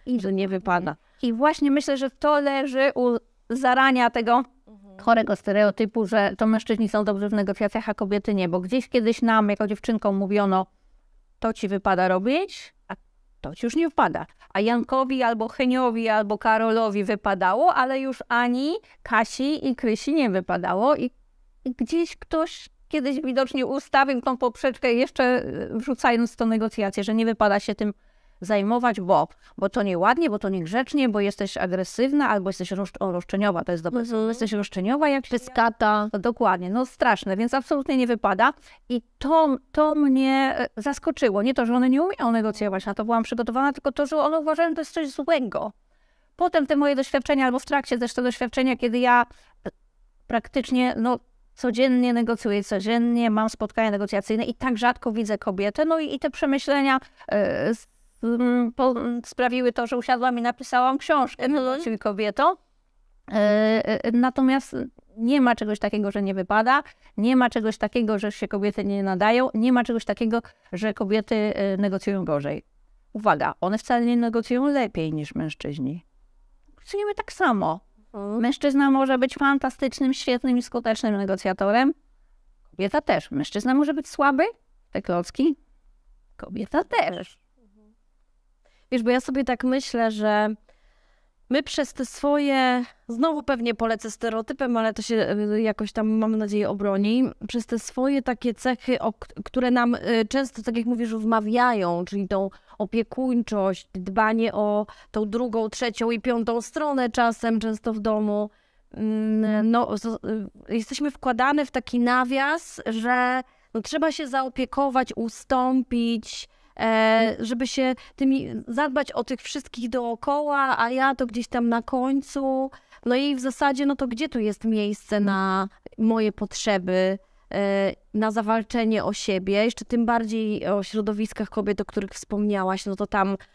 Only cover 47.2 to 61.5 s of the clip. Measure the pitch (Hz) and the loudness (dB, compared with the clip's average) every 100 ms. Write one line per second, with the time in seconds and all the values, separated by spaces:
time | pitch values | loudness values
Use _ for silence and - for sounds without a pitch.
47.2 | 269 285 262 247 - 285 - 247 233 - | 0 2 2 0 -2 -2 0 -2 -2 -2
48.2 | 247 - 240 262 262 247 247 240 247 240 | -2 -2 -4 0 0 0 0 2 4 4
49.2 | - - _ _ - - _ _ _ _ | 2 -4 _ _ -16 -16 _ _ _ _
50.2 | - 233 - 269 226 254 247 - 233 240 | -4 -4 -2 -4 0 0 0 0 0 -2
51.2 | _ _ _ - 247 226 262 247 247 240 | _ _ _ -6 -2 2 2 4 2 2
52.2 | 233 233 214 202 196 202 214 233 240 233 | 0 -2 0 -2 -2 -4 0 0 2 2
53.2 | 233 214 220 - 214 - 220 202 202 202 | 2 2 -2 -4 -6 -2 0 0 -2 -4
54.2 | - 220 - - 262 214 247 247 240 220 | -2 -2 -2 -4 -2 0 0 0 -2 -2
55.2 | 214 208 - 190 202 247 311 320 302 277 | -2 -4 -4 -2 -2 0 0 0 -2 -4
56.2 | 302 - 285 269 - 277 277 262 - _ | -4 -2 0 0 2 2 2 0 -2 _
57.2 | - 208 190 - 156 226 - _ _ - | -4 0 0 0 -2 -4 -8 _ _ -6
58.2 | 226 240 247 247 240 - 262 240 240 240 | -2 0 2 2 0 0 0 0 -4 -6
59.2 | - - 247 254 247 226 233 247 247 247 | -6 -2 0 2 0 0 -2 -2 0 2
60.2 | 254 240 240 240 254 247 254 277 - 302 | 2 0 -2 -4 -2 2 2 2 2 2
61.2 | 247 - 254 | 2 -2 0